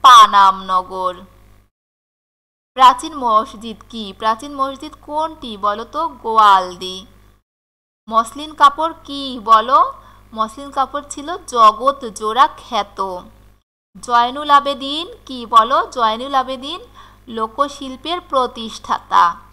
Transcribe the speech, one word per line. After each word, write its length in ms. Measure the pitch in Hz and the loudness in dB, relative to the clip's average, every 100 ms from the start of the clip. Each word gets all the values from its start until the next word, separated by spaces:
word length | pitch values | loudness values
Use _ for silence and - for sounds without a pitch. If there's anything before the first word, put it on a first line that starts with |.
পানাম 600 | 269 247 196 202 196 190 190 | 8 8 8 6 2 2 -4
নগর। 480 | 185 180 185 185 180 190 _ - _ _ _ _ _ _ _ _ _ _ _ _ | -4 -4 -6 -6 -8 -18 _ -20 _ _ _ _ _ _ _ _ _ _ _ _
প্রাচীন 380 | 254 254 262 320 | 6 6 6 -6
মসজিদ 640 | 302 240 214 220 208 226 208 - | -6 0 0 0 -10 -16 -16 -16
কি? 220 | 233 208 190 | -14 -14 -6
প্রাচীন 360 | 220 220 285 | -4 -4 -8
মসজিদ 380 | 285 269 269 311 - | -6 -6 -6 -16 -18
কোনটি 540 | - 294 320 311 240 208 | -10 -6 -6 -8 -16 -6
বলো 280 | 208 208 | -4 -4
তো? 240 | 226 294 320 | -8 -8 -8
গোয়ালদি। 1000 | 262 226 220 208 190 185 180 185 185 - _ _ _ _ _ _ _ _ _ - | -8 -2 4 6 6 2 -10 -14 -14 -18 _ _ _ _ _ _ _ _ _ -2
মসলিন 440 | 220 233 277 311 | -2 -2 -8 -16
কাপড় 400 | 302 285 285 320 311 | 4 4 4 -6 -6
কি 360 | - 277 269 247 | -14 -12 -10 -10
বলো? 480 | 202 220 226 285 480 - - - _ | 2 2 4 2 2 -2 -20 -20 _
মসলিন 360 | 220 220 247 277 | -6 -6 -6 -10
কাপড় 360 | 277 262 285 285 | -4 -4 -6 -12
ছিল 260 | - 285 359 - | -14 -12 -12 -6
জগৎ 580 | 240 220 214 262 269 | 4 4 4 -4 -4
জোড়া 420 | 233 190 214 226 302 | -10 -8 -4 2 0
খ্যাত। 520 | - - 226 208 - 196 180 - - - _ _ _ _ 190 | 0 -8 -6 -6 -6 -8 -8 -16 -20 -20 _ _ _ _ -20
জয়নুল 540 | - 240 240 269 302 | -2 0 0 -4 2
আবেদিন 560 | 285 277 262 269 294 359 480 - | 2 2 -6 -8 -8 -10 -16 -16
কি 200 | 262 226 | -14 2
বলো? 400 | 233 226 285 427 | 2 4 0 -2
জয়নুল 440 | 262 226 220 262 | -2 -2 -2 -4
আবেদিন 460 | 277 254 262 269 349 480 - - _ - | -4 -4 -8 -12 -14 -18 -20 -20 _ -14
লোকশিল্পের 920 | 226 220 226 285 - 269 262 311 349 | -8 -8 -4 -6 -6 -14 -12 -8 -8
প্রতিষ্ঠাতা। 1160 | - 277 247 233 226 - - - - 190 175 - - | -4 -4 -4 -6 -14 -14 -8 -8 -2 2 2 0 -18